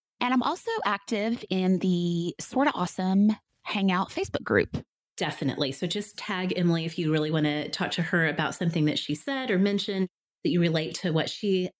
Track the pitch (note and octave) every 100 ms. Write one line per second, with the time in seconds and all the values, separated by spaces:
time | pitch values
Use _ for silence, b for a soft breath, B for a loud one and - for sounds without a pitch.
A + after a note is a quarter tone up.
0 | _ _ B3 B3+ B3 F4 - A4+ G3+ G3+
1 | - G#3+ A3 A#3+ - F#3 F#3 F#3 F#3+ F3
2 | F3 E3+ F3 - - B3+ C#4+ - F3+ -
3 | F#3 G3 G#3 G#3+ _ _ - G3+ G3 F3+
4 | - - G4 - - G#2 - - - _
5 | _ - D#3+ - C#3 - C#3 C3+ F3 G#3
6 | G3 - - F#3+ F#3 G#3 F3 E3 D#3+ D#3+
7 | D#3 D#3 D#3 D#3+ D3+ D3 - - F#3 -
8 | D#3+ F3 D#3+ D3 D#3 - E3+ E3 D3+ -
9 | - D3 - C4+ B3+ F#3 G3+ G3+ - G3
10 | F#3 - _ _ - F3 E3+ D#3+ D#3+ -
11 | F3 D#3+ - - G#3 F#3+ F3+ -